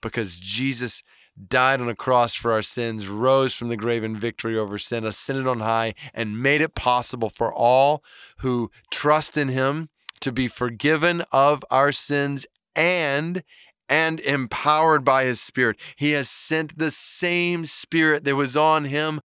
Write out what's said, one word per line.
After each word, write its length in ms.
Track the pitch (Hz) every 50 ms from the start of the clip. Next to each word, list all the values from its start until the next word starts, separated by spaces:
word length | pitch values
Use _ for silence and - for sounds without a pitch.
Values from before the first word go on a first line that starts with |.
Because 380 | - 113 - 123 110 95 85 87
Jesus 640 | 90 95 98 113 131 135 131 117 123 117 - - _ _ _ _ _ _ _ - 101 92
died 320 | - 127 127 131 135 131
on 80 | 123 120
a 80 | 113
cross 380 | - - - 127 120 120 117 -
for 180 | - - 117
our 120 | 113 110 104
sins, 440 | - - - 117 117 113 110 101 95
rose 460 | 101 107 117 131 135 135 135 131 -
from 160 | - 120 117
the 80 | 117 107
grave 260 | 104 117 117 117 107
in 140 | 110 110 107
victory 400 | 104 117 110 - - 113 113 110
over 220 | 107 101 101 104
sin, 260 | - - 120 117 110
ascended 400 | 110 107 - - - 135 135 131
on 140 | 131 127 117
high, 340 | 107 110 113 113 113 113 104 - - 131
and 300 | _ - 117 107 104 113
made 200 | 127 135 143 151
it 120 | 151 160 _
possible 560 | - - 123 123 123 120 - - 123 113 104
for 240 | - - 117 110 92
all 500 | - 117 120 127 131 135 143 151 147 _ _ - - - - _ _
who 320 | - 131 123 123 117 - _ _ _ -
trust 480 | - - - 147 151 156 147 - - 156
in 100 | 147 135
him 400 | 127 131 131 135 143 160 160 151 _ _ _ - _ _
to 120 | - 135
be 160 | 123 117 131 120
forgiven 720 | - - 123 120 117 104 - 147 156 156 151 175 175 170 170 _
of 320 | - 135 139 143 147 135 - -
our 220 | - 131 139 143
sins 560 | 135 - - - 143 143 143 143 143 135 127 - _ _ _ _ _
and, 680 | - 160 175 180 180 160 143 139 143 151 165 180 185 151 _ _ _ - _ _ _ _ _
and 320 | 131 156 160 160 160 156
empowered 840 | - 139 143 139 131 110 - - - 147 151 156 160 160 156 147 131
by 220 | 139 131 131 131
his 140 | 127 123 110
Spirit. 400 | - - _ 127 127 113 104 _ - - -
He 180 | - 143 147 147
has 140 | 143 135 -
sent 520 | - - - - 156 160 160 147 - 151
the 100 | 160 160
same 760 | - - - - - - - 175 175 175 175 175 175 170 165 147
Spirit 560 | - - - _ - 165 160 156 151 147 -
that 120 | 139 139
was 200 | 139 139 131 123
on 300 | 147 151 156 156 160 147
him 360 | 139 139 147 156 156 156 151 - _